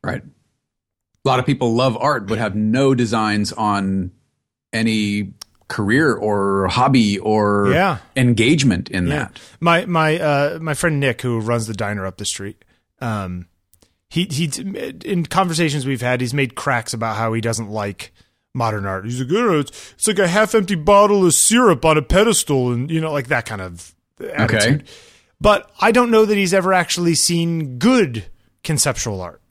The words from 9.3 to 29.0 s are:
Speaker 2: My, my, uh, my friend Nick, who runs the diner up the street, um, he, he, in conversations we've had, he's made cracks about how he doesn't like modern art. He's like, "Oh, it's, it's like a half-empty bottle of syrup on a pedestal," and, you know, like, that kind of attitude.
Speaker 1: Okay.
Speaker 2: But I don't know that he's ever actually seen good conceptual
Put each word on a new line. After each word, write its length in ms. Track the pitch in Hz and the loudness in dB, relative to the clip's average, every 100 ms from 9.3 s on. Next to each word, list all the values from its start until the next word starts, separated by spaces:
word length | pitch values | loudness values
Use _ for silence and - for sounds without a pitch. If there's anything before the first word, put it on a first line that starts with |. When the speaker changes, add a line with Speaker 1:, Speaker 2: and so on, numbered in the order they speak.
| - - _ | -12 -20 _
Speaker 2:
My, 260 | 170 170 180 | 0 2 0
my, 320 | 170 156 165 | 0 0 0
uh, 380 | 156 143 143 160 | 0 0 0 -4
my 140 | 160 | -6
friend 260 | 147 175 147 | -2 -2 0
Nick, 220 | 139 113 | -2 -2
who 180 | 127 117 | -4 -2
runs 260 | 110 120 110 | -2 -2 -4
the 60 | |
diner 320 | 101 104 104 | -6 -6 -6
up 140 | 95 90 | -8 -8
the 80 | 101 | -10
street, 360 | - 98 - _ _ _ _ | -8 -12 -14 _ _ _ _
um, 460 | 123 107 92 90 90 _ _ _ _ _ _ | -6 -6 -6 -10 -12 _ _ _ _ _ _
he, 140 | 165 190 | -4 -4
he, 140 | 139 165 - 190 - - - - | -2 -4 -4 -10 -8 -10 -10 -6
in 180 | 185 | -4
conversations 600 | 165 - 185 160 165 143 131 | -2 0 0 0 -2 -2 -4
we've 160 | 131 | -4
had, 180 | 123 127 | -2 -2
he's 140 | 123 | -2
made 200 | 143 131 | -2 -2
cracks 380 | - 147 120 - | -4 -2 -2 -4
about 240 | 113 113 104 | -6 -4 -2
how 160 | 113 | -2
he 80 | 113 | -2
doesn't 300 | 113 110 104 | -2 -4 -6
like 420 | 107 101 95 - _ _ _ _ | -6 -6 -8 -16 _ _ _ _
modern 320 | 131 113 107 | -4 -2 -2
art. 220 | 98 95 104 | -4 -6 -8
He's 120 | 123 | -8
like, 80 | 127 | -2
"Oh, 280 | 196 240 156 | 0 2 0
it's, 340 | 139 - - | -2 -12 -20
it's 120 | _ - | _ -2
like 120 | 196 | 0
a 100 | 185 | 2
half-empty 460 | 190 214 226 185 185 | 2 2 2 0 -2
bottle 480 | 151 202 208 202 180 | 4 6 6 4 4
of 80 | |
syrup 500 | - - 226 240 143 160 | 4 4 4 4 4 4
on 100 | 156 | 2
a 60 | |
pedestal," 680 | - 180 226 208 - 139 123 | 2 2 4 2 0 0 0
and, 200 | 120 139 | -2 -2
you 100 | 160 | -4
know, 100 | 160 | -2
like, 180 | 147 127 | -6 -2
that 180 | 135 - | -4 -4
kind 160 | 104 | -10
of 320 | 92 85 - _ _ _ | -10 -14 -20 _ _ _
attitude. 600 | - - 113 110 110 147 | -10 -2 0 2 2 0
Speaker 1:
Okay. 80 | - - - _ _ _ | -4 -20 -20 _ _ _
Speaker 2:
But 320 | 208 208 - - | 2 2 -2 0
I 120 | 214 | 2
don't 180 | 233 240 | 4 4
know 160 | 220 220 | 4 4
that 100 | 208 | 2
he's 160 | 190 | 2
ever 200 | 190 180 | 2 2
actually 400 | 185 170 - 175 | 0 0 0 0
seen 640 | 165 - 170 170 165 143 123 | 0 0 0 0 -2 -6 0
good 480 | 208 254 165 113 - - _ _ | 2 4 2 -4 -12 -20 _ _
conceptual 600 | - 151 143 123 | -4 -2 0 -2